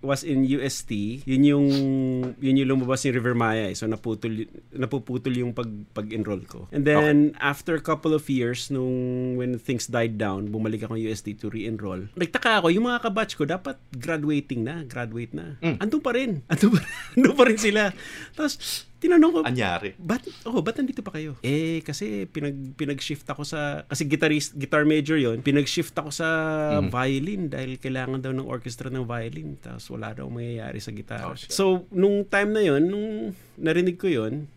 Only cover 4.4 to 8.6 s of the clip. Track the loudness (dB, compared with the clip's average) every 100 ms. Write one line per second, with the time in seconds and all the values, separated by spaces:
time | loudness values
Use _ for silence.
4.4 | -8 -12 -16 -6 -4 -4 -4 -4 -2 -2
5.4 | -2 -4 -6 -8 -10 -8 -6 -4 -2 -4
6.4 | -6 -16 -6 0 4 6 8 6 6 4
7.4 | -2 -2 -2 -2 0 0 2 0 2 0
8.4 | 0 -2